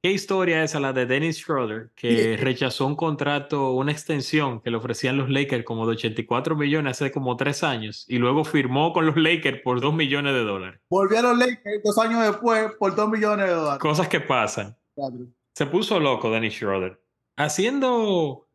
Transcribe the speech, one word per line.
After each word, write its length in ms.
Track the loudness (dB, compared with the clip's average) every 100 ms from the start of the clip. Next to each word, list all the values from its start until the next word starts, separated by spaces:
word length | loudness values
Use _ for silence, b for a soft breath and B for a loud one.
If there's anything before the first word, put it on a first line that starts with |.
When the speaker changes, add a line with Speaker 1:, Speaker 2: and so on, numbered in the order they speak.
Speaker 1:
¿Qué 120 | 0
historia 500 | -2 -2 0 2 2
es 80 | 0
esa, 80 | 0
la 140 | -2
de 120 | 0 0
Dennis 340 | 0 0 -4
Schroeder, 520 | -4 -2 -2 -6 -12
que 160 | _ 0
Speaker 2:
Sí. 260 | 2 2 2
Speaker 1:
rechazó 500 | 0 0 -2 0 -2
un 80 | 0
contrato, 760 | -2 0 0 -2 -2 -2 0
una 180 | 0 0
extensión 720 | -2 -4 -4 0 0 0 -4
que 100 | -4
le 60 | -4
ofrecían 400 | -4 -2 0 0
los 120 | 0
Lakers 360 | 0 0 -2 -2
como 200 | -2 -2
de 60 |
ochenta 300 | 0 -2 -4
y 40 | -2
cuatro 300 | -2 0 0
millones 380 | 0 0 0
hace 180 | -2 -4
como 240 | -2 -4 0
tres 280 | -2 0
años 420 | -2 -2 -6 -12 -4
y 100 | 2
luego 280 | 2 2 2
firmó 480 | 0 2 2 2
con 120 | 2 2
los 120 | 4
Lakers 420 | 2 2 0 -2
por 200 | -2 0
dos 120 | 0
millones 400 | 0 0 0 0
de 100 | 0 0
dólares? 340 | -4 -6 -14 _
Speaker 2:
Volvió 300 | 0 2 4
a 20 |
los 160 | 4 4
Lakers 460 | 2 0 -6 -4
dos 140 | 0 2
años 260 | 2 2 2
después 460 | 2 0 2 0 -2
por 160 | -2 0
dos 140 | 0
millones 380 | 2 0 2 2
de 60 |
dólares. 260 | 0 0 0
Speaker 1:
Cosas 280 | 0 2 2
que 140 | 0
pasan. 540 | 0 0 2 -2 -10 -14 _ -10
Speaker 2:
Claro. 320 | -10 -10 -16 _ _
Speaker 1:
Se 120 | -4 0
puso 340 | 0 2 2
loco 320 | 2 2 0
Dennis 220 | 0 -2
Schroeder. 460 | -4 -2 -2 -2 -8 _ _ _ -4
Haciendo 1120 | -2 0 0 2 0 2 2 0 0 -4 _